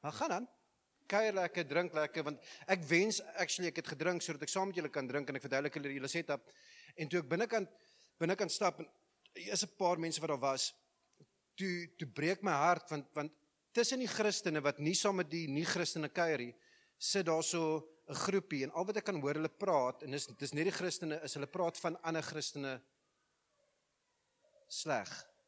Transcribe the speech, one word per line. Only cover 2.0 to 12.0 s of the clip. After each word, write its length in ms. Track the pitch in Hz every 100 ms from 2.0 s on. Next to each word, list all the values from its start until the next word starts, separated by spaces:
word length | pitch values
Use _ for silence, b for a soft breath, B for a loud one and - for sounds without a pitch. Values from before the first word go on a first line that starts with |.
| 147 160
want 160 | 147 147 B B B
ek 160 | 190
wens, 380 | 151 170 208 -
actually, 460 | - - 180 - 175
ek 60 | -
het 120 | -
gedrink 340 | 139 160 175
sodat 200 | - 151
ek 80 | 151
saam 180 | 190 190
met 80 | 180
julle 140 | 151
kan 180 | 147 131
drink 220 | 135 139
en 60 | 135
ek 60 |
verduidelik 320 | 135 135 143
julle 200 | 151 143
julle 140 | 139 135
setup. 440 | 170 - 143 - B B B B -
En 120 | 156
toe 120 | 175
ek 100 | 139
binnekant, 400 | 170 226 226 190 b b b b b
binnekant 340 | 165 185 196
stap 280 | - 196 -
en 100 | 156 _ _ _ _
hier 200 | 180 180
is 100 | 202
'n 120 | 185 _
paar 220 | 180 175
mense 200 | 165 156
wat 100 | 156
daar 100 | 143
was, 340 | 139 135 - - _ _ _ _ - _ _ -
toe, 400 | 190 175 170
toe 100 | _